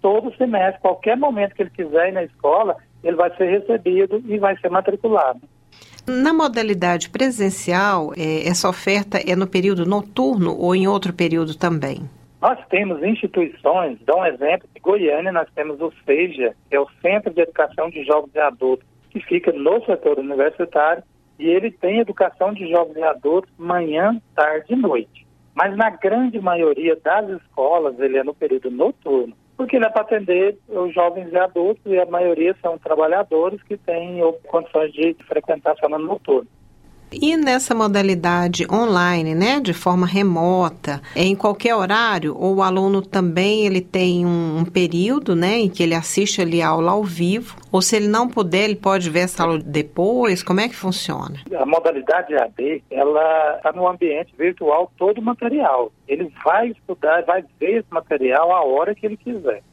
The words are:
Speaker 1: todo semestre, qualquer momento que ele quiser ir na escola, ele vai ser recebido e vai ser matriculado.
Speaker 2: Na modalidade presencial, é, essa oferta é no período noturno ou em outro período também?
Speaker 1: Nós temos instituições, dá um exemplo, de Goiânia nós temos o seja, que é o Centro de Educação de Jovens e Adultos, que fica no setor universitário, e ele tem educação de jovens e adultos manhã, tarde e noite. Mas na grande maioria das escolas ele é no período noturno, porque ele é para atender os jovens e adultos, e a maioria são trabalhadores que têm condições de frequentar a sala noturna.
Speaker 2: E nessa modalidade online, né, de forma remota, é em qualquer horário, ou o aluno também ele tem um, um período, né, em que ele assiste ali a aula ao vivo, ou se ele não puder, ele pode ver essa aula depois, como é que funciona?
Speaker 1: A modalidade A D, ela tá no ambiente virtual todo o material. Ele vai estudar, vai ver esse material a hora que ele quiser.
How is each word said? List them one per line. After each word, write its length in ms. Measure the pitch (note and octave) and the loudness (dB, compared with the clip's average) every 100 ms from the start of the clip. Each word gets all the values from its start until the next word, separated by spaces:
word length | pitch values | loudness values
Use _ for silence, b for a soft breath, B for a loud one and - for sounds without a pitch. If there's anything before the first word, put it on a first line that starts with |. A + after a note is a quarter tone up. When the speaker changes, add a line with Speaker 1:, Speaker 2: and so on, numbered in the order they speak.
Speaker 1:
todo 340 | G3 G#3+ A#3 - | 4 2 0 -4
semestre, 460 | B3 G#3 F#3+ F#3+ | -2 2 0 2
qualquer 340 | F#3+ F3+ - A#3+ | -2 0 0 0
momento 380 | D4 A3 G3+ | 0 0 -4
que 80 | - | -4
ele 80 | F#3 | -8
quiser 400 | - E3 D#3 F3+ | -6 -2 2 2
ir 40 | |
na 100 | F#3+ | -2
escola, 540 | E3 _ C#3+ F3 G#3+ - B _ | -6 _ 2 2 2 -2 B _
ele 120 | E3+ E3 | -4 2
vai 180 | F3 F3 | 0 2
ser 240 | F#3 G3+ | 0 0
recebido 640 | G3 A3+ F3+ F#3 G3 G#3 B3 | 0 -2 0 2 2 -2 -4
e 140 | G#3 | -2
vai 180 | G3 F#3+ | 0 0
ser 120 | F#3 | -2
matriculado. 720 | F3+ F#3+ G3+ A3+ G#3 C#3 B2 - _ _ B B B - | 0 -2 -2 0 2 2 -2 -12 _ _ B B B -6
Speaker 2:
Na 260 | B3+ C#4 | 0 2
modalidade 760 | D#4+ D4+ A#3 A3 G3 F3 F3 - | 2 0 -2 -2 0 0 0 -4
presencial, 1000 | A3 C4 A#3 G3 F#3 - F3+ G3+ F#3+ D3+ D3 | -2 -2 0 -2 -2 -2 0 2 0 -2 -4
é, 300 | D#3 D#3+ E3 | -4 -2 -2
essa 200 | F3 F#3+ | 0 -2
oferta 520 | F3+ - G3+ G3+ G3 | -2 0 -2 0 -4
é 160 | - F3+ | 0 -2
no 100 | F#3+ | 0
período 400 | F#3+ F#3+ F#3+ E3+ | 0 0 0 0
noturno 720 | G3+ G3+ - C4 A#3 E3+ - | -2 -2 -2 0 2 0 0
ou 180 | F3 F#3 | 0 2
em 120 | F#3+ | 2
outro 260 | G3+ F#3+ | 0 -2
período 420 | F3 E3+ E3 D#3+ D3+ | -2 0 0 -2 -2
também? 540 | F3+ D#3+ C#3 C3+ C3+ - - _ | -2 -2 -4 -8 -12 -16 -20 _
Speaker 1:
Nós 180 | G3 - - | -2 -2 -2
temos 320 | F#3 G3+ D#3+ | -2 -2 -2
instituições, 960 | E3+ A3+ G3 - D#3+ - - F3+ E3 A#2 - | -2 -2 -2 -2 -2 -2 0 0 -2 -4 0
dá 100 | E3 | 2
um 100 | F3+ | 0
exemplo, 420 | B2+ C#3+ F#3 - | -2 -2 -2 -4
de 80 | - | -6
Goiânia 520 | E3+ G#3 E3+ D3 F3+ | 0 2 2 0 -2
nós 160 | F3 D#3 - | -4 -4 -6
temos 260 | D3+ C#3+ | -8 -6
o 100 | D#3+ - - | -8 -8 -2
seja, 500 | C#3+ F3+ C#3+ A#2+ - _ | 0 0 -2 -4 -4 _
que 60 | C#3 | -2
é 40 | |
o 80 | C#3 _ | -2 _
Centro 320 | F3 G3+ G3 | 0 0 -2
de 80 | E3 | -2
Educação 480 | E3+ - D3+ - D#3+ | -2 0 -2 -2 -6
de 140 | E3+ | -6
Jovens 320 | C3+ D3+ D3 D3+ | 0 0 0 -2
e 40 | |
Adultos, 460 | D3 A#2+ C3 B2+ _ _ _ | -2 0 -2 -2 _ _ _
que 100 | G#3 | -14
fica 320 | - F3 - | -4 0 0
no 320 | D3 C#3+ A3 A3+ | 0 2 2 0
setor 340 | F#3+ D#3 C#3 | 0 0 0
universitário, 800 | C3+ C#3 D3+ D#3 F3 D#3 D3+ F3 - _ _ _ | -2 0 0 0 -2 0 2 0 -6 _ _ _
e 100 | D#3+ | 0
ele 220 | F3 A3+ | 2 0
tem 280 | F3+ F3+ G#3+ | -4 -2 0
educação 540 | A3 G3+ F#3 - F#3+ | -2 0 0 2 -4
de 160 | G#3 F3 | -2 0
jovens 280 | E3+ D#3+ D#3 | 0 0 0
e 60 | |
adultos 480 | D#3+ D3 C#3+ F3 F#3+ _ | -2 0 0 0 -2 _
manhã, 640 | E3+ F3+ E3 D3+ G3 A3+ _ - | -4 -2 -2 0 0 0 _ 0
tarde 380 | D3+ D#3 D#3 | 0 0 -2
e 20 | B3 | 0
noite. 500 | G#3+ B2+ - - _ _ _ - | 0 0 -4 -16 _ _ _ -2
Mas 200 | F#3 G3 | -2 2
na 140 | A3 | -2
grande 500 | - G3 A3+ B3+ A3 | 0 0 0 0 -2
maioria 560 | F#3+ F3 E3 C#3 E3 D#3+ | -2 2 2 2 0 0
das 240 | D3+ F#3+ G#3 F#3+ | 0 0 -2 -8
escolas 580 | _ - C3+ E3+ D3+ B2 | _ -2 0 2 0 -2
ele 180 | C3+ C3 | -2 0
é 60 | |
no 100 | C3 | -2
período 360 | C#3+ D3+ C3 C3 | -4 -2 -2 -4
noturno, 640 | B2 F#3 C#4 - C3+ A#2+ - _ - | -2 -2 -2 -2 -2 -2 -10 _ -10
porque 200 | B3+ C4 | -2 2
ele 80 | A3 | 2
é 40 | |
para 140 | A3 | 0
atender 560 | G#3+ A3 F#3+ F3+ G3 G3+ _ | 0 -2 0 2 2 -2 _
os 240 | G#3 F3+ | -6 -4
jovens 400 | F3 F3 F3 F3 | 0 0 0 -2
e 40 | F3+ | 0
adultos, 460 | F#3 F3 F3 A3 G#3 | 0 0 0 -2 -2
e 100 | F#3+ | 0
a 80 | F3 | 0
maioria 500 | F3 F3+ D#3+ E3+ F#3+ | 0 0 2 0 0
são 160 | F3 E3 | -6 -6
trabalhadores 840 | - D#3 D#3 F3+ G#3 D#3+ F3 G3+ | -2 2 2 2 0 0 0 -2
que 120 | _ G3+ | _ -10
têm 440 | - E3+ F3 F3+ E3 E3 - | -4 -6 -6 0 0 0 -2
condições 460 | E3 E3 D#3 D#3 | -4 0 -2 -2
de 220 | C#3+ D#3+ D#3+ - | 0 -2 -2 -4
frequentar 440 | D3+ - D#3 - | -6 -2 -2 0
a 60 | D#3 | 0
sala 200 | D3 D3+ | -2 -2
noturna. 500 | D#3+ G3+ - C3+ - _ - _ - - - | -4 -6 0 0 0 _ -20 _ -20 -20 -18
Speaker 2:
E 260 | - D4 D#4+ | -2 0 2
nessa 380 | C#4+ B3+ B3+ A3+ | 2 0 0 0
modalidade 880 | G#3+ G3+ G3 F#3 F3 F3 F3 F3 - | 2 2 2 2 2 2 0 0 0
online, 680 | G#3 A#3 F#3 F3 F3 D#3+ D#3+ | 0 2 2 2 2 0 0
né, 260 | G3+ C#4+ | 2 2
de 120 | A#3 | -2
forma 340 | E3+ - F3+ F3+ | -2 0 2 2
remota, 920 | F#3+ G3+ E3+ E3+ F#3 E3+ - - C#3 B D#3+ | 2 2 2 2 2 0 -2 -8 -8 B 0
é 60 | |
em 140 | F3+ G3 | 0 2
qualquer 400 | G#3+ G#3 A#3+ A3+ | 0 0 0 0
horário, 600 | F#3 G#3 A#3 F#3+ D#3 - | 0 0 0 0 -2 -2
ou 200 | F3+ F#3+ | 0 2
o 80 | |
aluno 380 | F#3+ F#3 F#3+ G3 | 2 2 2 0
também 640 | G3 G3 F3+ E3 G3 G#3+ G#3 | 0 0 0 2 2 2 2
ele 140 | F#3+ | 0
tem 460 | F3+ F#3+ F3+ F3 F3 | -2 0 2 2 2
um, 320 | E3+ E3 D#3 | 0 0 0
um 80 | E3+ | 0
período, 720 | F#3 F3+ E3+ G3 C#4 - E3+ | 0 0 0 0 0 0 0
né, 240 | F3+ A3+ | 2 2
em 100 | G#3 | 0
que 140 | - | 0
ele 100 | E3+ | 0
assiste 480 | E3 D#3+ - G3+ - | 0 -2 -2 -2 0
ali 220 | F3 E3+ | 0 2
a 60 | D#3+ | 2
aula 220 | D#3+ E3 | 2 2
ao 120 | G3+ | 0
vivo, 520 | G3+ E3 F3 G#3 A#3+ - - | -2 -2 0 0 -4 -18 -2
ou 80 | F#3+ | 0
se 160 | F#3 G#3+ | 2 2
ele 120 | G#3 | 2
não 200 | A3 B3 | 2 0
puder, 380 | B3 F#3 F3+ G#3+ | -2 0 2 0
ele 100 | G#3 | 0
pode 320 | G3+ G3 F3 | 0 0 2
ver 100 | D#3+ | 0
essa 240 | F3+ - | 0 0
aula 160 | E3 D#3+ | 0 0
depois, 840 | D3 D3 D3+ - F#3 B3 A#3 F3+ | -2 -4 -4 -2 0 2 0 0
como 180 | - F#3 | -2 -2
é 80 | A3+ | -2
que 80 | B3 | -4
funciona? 600 | - F3+ - C#3 C#3 C#3+ - E3+ | -6 -4 -6 -8 -8 -12 -10 -4
Speaker 1:
A 80 | C3+ | 2
modalidade 720 | E3 E3 C#3+ C3 E3 F3 D3+ | 2 2 -2 0 0 0 -2
A 120 | A2+ | -2
D, 340 | - C3 D3+ _ | -2 -4 -4 _
ela 680 | C3+ C#3 D3+ D#3+ D#3+ D3+ - | -2 2 2 2 2 0 0
tá 100 | - | -4
no 160 | F3+ F3+ | 0 -2
ambiente 460 | F3+ F3 D3 F3 - | 0 -2 -2 -6 -4
virtual 560 | E3+ F3+ D#3 D#3 F3+ _ | -4 0 0 2 0 _
todo 220 | G3 G#3+ | -2 0
o 40 | |
material. 680 | A3+ A#3+ A#3 D4 G3+ B2+ A#2 _ - | -2 -4 -2 0 0 0 -2 _ -6
Ele 260 | C#3+ F3 - | -6 -6 -4
vai 260 | D3 F#3 A#3+ | 0 2 0
estudar, 540 | A3 - F3+ D3+ E3 | -6 -12 -4 0 0
vai 220 | E3+ F3+ F#3 _ | 2 -2 -2 _
ver 180 | E3 A3+ | -2 -2
esse 160 | - | -2
material 580 | E3 - D3 C3 C3 E3+ | -8 -4 -2 2 2 2
a 140 | F3+ D3 | 2 2
hora 300 | C3+ F3 G#3 | 0 -2 -4
que 100 | G#3+ | -6
ele 100 | G#3 | -8
quiser. 460 | - A3+ D3 G#2 _ | -10 -6 -4 -6 _